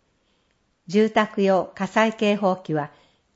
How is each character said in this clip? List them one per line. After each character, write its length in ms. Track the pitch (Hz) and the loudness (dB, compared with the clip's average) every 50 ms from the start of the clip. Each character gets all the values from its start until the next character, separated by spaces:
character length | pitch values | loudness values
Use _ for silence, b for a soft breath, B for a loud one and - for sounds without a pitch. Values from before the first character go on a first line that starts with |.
| _ _ _ _ _ _ _ _ _ _ _ _ _ _ _ _ _ 175 | _ _ _ _ _ _ _ _ _ _ _ _ _ _ _ _ _ -2
住 200 | 175 208 220 214 | 0 2 2 2
宅 320 | 220 226 214 208 - 202 | 2 0 -2 0 0 0
用 320 | 196 190 190 180 - - - | 2 2 2 2 0 -2 -6
火 120 | - 190 | -8 -8
災 260 | 185 - 220 220 220 | -2 0 0 0 0
警 240 | 220 - 220 208 202 | 0 0 0 0 0
報 200 | 202 208 185 185 | 2 0 0 0
器 180 | 185 - - 156 | -2 -4 -4 -4
は、 160 | 151 147 b b b b b b b b _ _ | -4 -4 b b b b b b b b _ _